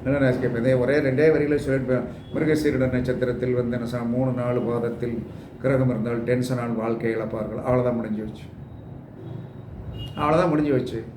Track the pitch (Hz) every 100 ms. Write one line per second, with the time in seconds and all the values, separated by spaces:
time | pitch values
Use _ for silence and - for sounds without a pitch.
0 | 131 139 131 127 123 117 123 127 123 147
1 | 135 131 156 151 143 143 131 135 127 127
2 | - - - 131 156 151 143 127 127 127
3 | 123 127 123 123 127 123 117 117 117 120
4 | 117 120 131 123 123 123 107 120 120 113
5 | 120 110 - - - - 131 135 127 117
6 | 113 117 117 123 123 123 117 110 113 113
7 | 117 110 110 110 107 110 131 127 123 117
8 | 110 107 110 - - - - - - -
9 | - - - - - - - - - -
10 | - - 147 156 180 151 147 131 123 113
11 | 98